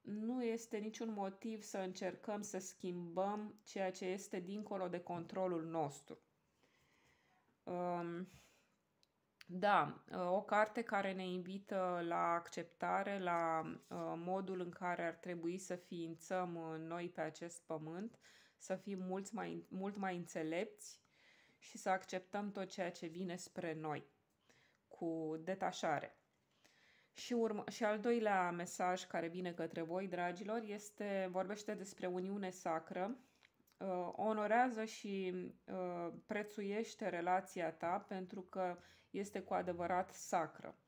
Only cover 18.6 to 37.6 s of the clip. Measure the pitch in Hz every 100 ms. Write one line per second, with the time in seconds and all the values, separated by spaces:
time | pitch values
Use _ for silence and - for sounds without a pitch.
18.6 | - 185 196 196 185 185 196 220 175 170
19.6 | 170 185 196 208 190 180 170 180 156 165
20.6 | 190 - - - _ _ - - - _
21.6 | - - 208 185 185 185 185 202 208 202
22.6 | 190 196 180 180 170 165 185 180 - -
23.6 | 170 160 156 147 - _ _ _ _ -
24.6 | _ _ _ - 165 165 156 160 165 196
25.6 | 180 175 175 147 - - _ _ _ _
26.6 | - _ - - _ - - 240 226 208
27.6 | - - 214 214 226 233 214 196 180 175
28.6 | 175 - 185 185 - 175 165 175 180 170
29.6 | 160 170 165 180 190 175 175 180 208 226
30.6 | 214 208 - - 208 196 190 185 185 208
31.6 | - 214 202 - 185 180 185 202 190 185
32.6 | 185 160 165 185 190 254 - _ - _
33.6 | _ _ 190 180 175 - 214 214 208 226
34.6 | 254 220 220 - 208 196 185 180 180 -
35.6 | - 190 180 175 170 - - 214 208 -
36.6 | 196 202 226 - 202 175 170 185 190 185